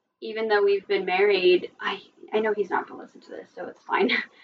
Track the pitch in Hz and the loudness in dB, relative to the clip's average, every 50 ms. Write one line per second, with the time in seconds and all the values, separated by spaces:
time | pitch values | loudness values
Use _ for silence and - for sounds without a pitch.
0 | _ _ _ _ - 226 214 220 220 220 208 208 202 202 202 196 190 - 202 190 | _ _ _ _ -14 -10 -6 -6 -2 0 2 4 4 4 2 2 0 -2 -2 -2
1 | 190 185 180 185 202 208 202 185 185 180 180 175 - - - - - - - - | 0 0 2 2 4 4 4 4 4 4 4 4 2 -4 -12 -10 -8 -8 -8 -8
2 | - - _ _ - - - 214 220 440 415 208 392 190 - - - - 262 262 | -12 -18 _ _ -12 -4 -2 -2 0 0 0 -2 -2 -2 -4 -6 -6 -8 -12 -18
3 | - - - - - - - - - - _ 185 180 - - - _ - - - | -20 -20 -20 -20 -20 -16 -16 -16 -16 -16 _ -14 -12 -12 -14 -16 _ -6 -2 0
4 | 196 262 - - - - _ - | 0 0 0 -2 -4 -8 _ -20